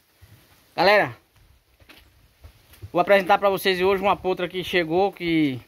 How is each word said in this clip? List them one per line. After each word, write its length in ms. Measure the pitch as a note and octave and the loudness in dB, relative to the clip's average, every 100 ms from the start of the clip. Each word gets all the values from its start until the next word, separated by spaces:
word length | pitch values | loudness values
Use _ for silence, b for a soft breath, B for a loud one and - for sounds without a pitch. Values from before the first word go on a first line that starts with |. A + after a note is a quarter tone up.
| _ _ - - _ _ _ | _ _ -20 -20 _ _ _
Galera, 420 | - F3+ G#3 D3 A#2 _ _ _ _ _ _ - - _ _ _ _ - _ _ - - | 0 2 2 0 -6 _ _ _ _ _ _ -20 -20 _ _ _ _ -20 _ _ -20 -6
vou 100 | E3 | -2
apresentar 380 | F3 G3 F#3+ G3+ | 2 2 4 2
pra 100 | G3 | 2
vocês 320 | F#3 G3 F3+ | 0 0 0
hoje 220 | F#3 G3 | 0 0
uma 140 | G3 E3+ | 0 -2
potra 320 | F#3 F#3 F3+ | -2 -4 -6
que 160 | F#3 | -8
chegou, 480 | F3 F#3 D#3+ F3 G3 | -4 -2 0 0 -2
que 480 | F#3 E3+ E3 D3 B2+ | -4 -2 0 0 -4